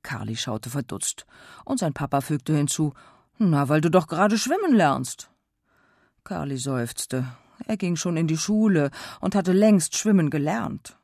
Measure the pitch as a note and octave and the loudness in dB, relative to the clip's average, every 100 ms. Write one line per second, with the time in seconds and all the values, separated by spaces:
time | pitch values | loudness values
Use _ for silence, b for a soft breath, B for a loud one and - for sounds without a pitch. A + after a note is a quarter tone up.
0 | - B2 G#2 A2+ - A2 A#2 C#3 A#2+ G2 | -10 -10 -8 -6 -6 -6 -6 -8 -8 -6
1 | - - - B B B - C4+ E3 - | -6 -8 -18 B B B -6 -2 -2 -4
2 | C#3 C#3 - D3 - D3+ C#3+ - D3+ - | -2 -2 -2 -4 0 0 0 -2 -4 -4
3 | b b b _ G3+ D3 C3 D#3 E3+ F#3 | b b b _ 2 4 2 2 4 2
4 | D#3 D#3+ G#3 A3 B3 F#4 F#4+ A#3 D#3 C3 | 0 0 2 2 0 -2 4 4 4 2
5 | C3 - - _ _ _ _ _ _ _ | -4 -10 -18 _ _ _ _ _ _ _
6 | _ _ - F3+ C#3+ C3+ C3 C3 A#2 - | _ _ -10 -8 -6 -6 -4 -4 -4 -8
7 | - B2+ B2+ B2 B B - G#3+ F3+ E3+ | -6 -4 -4 -10 B B -6 -4 -2 -2
8 | F3+ D#3+ E3 D#3+ - G#3+ A3 F3 C#3 B | -2 0 0 0 0 2 4 4 2 B
9 | B B F#3 G3+ F#3 F#3 G#3+ G3+ D#3 - | B B -2 0 2 4 6 6 2 -2
10 | G#3+ G3+ D3+ D3+ D3 A3 G#3 - - _ | 2 4 4 0 -2 -4 -6 -10 -14 _